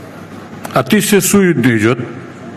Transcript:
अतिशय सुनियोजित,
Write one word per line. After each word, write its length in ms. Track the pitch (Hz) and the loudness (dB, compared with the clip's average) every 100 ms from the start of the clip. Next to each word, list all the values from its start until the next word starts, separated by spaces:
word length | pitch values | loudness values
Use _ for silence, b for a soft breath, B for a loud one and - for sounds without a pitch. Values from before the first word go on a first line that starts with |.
| - - - - - - - 143 | -18 -20 -18 -18 -18 -16 -4 -4
अतिशय 440 | - 214 - 196 | 2 2 4 2
सुनियोजित, 760 | - 202 185 139 123 110 113 127 - - - - - | 4 4 4 4 2 4 2 0 -4 -12 -16 -16 -16